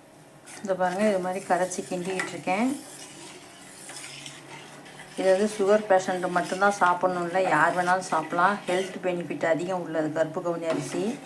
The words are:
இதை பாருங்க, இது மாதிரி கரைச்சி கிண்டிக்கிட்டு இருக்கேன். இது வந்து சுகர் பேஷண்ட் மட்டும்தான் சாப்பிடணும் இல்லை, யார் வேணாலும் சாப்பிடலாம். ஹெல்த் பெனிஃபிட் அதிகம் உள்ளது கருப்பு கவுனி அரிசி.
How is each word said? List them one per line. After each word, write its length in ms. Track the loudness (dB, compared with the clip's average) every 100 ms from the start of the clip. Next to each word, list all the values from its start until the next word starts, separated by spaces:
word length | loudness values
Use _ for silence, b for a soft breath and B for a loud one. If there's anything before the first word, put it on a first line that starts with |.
| -20 -20 -20 -20 -18 -10
இதை 120 | -4 0
பாருங்க, 320 | 0 2 2
இது 120 | 2
மாதிரி 260 | 0 -4 0
கரைச்சி 360 | 2 2 -2 -6
கிண்டிக்கிட்டு 380 | -6 -4 -4 -4
இருக்கேன். 500 | -6 -2 2 2 0 -10 -16 -16 -16 -16 -18 -20 -20 -20 -18 -14 -14 -14 -14 -14 -16 -16 -16 -16 -18 -18 -18 -14 0
இது 140 | 4
வந்து 180 | 6 4 2
சுகர் 320 | 4 4 6
பேஷண்ட் 380 | 4 4 -2 0
மட்டும்தான் 420 | 0 -2 2 2
சாப்பிடணும் 540 | 4 4 4 2 0 0
இல்லை, 180 | 0
யார் 320 | 2 4 4 4
வேணாலும் 340 | 2 2 2
சாப்பிடலாம். 440 | -2 0 2 2 2 0
ஹெல்த் 300 | -2 -2 -4
பெனிஃபிட் 420 | -4 -4 -4 -2 0
அதிகம் 360 | 0 0 -4
உள்ளது 320 | -2 -2 -2
கருப்பு 280 | 0 -2 0
கவுனி 240 | -2 -2 -2
அரிசி. 540 | -2 -2 -2 -2 -4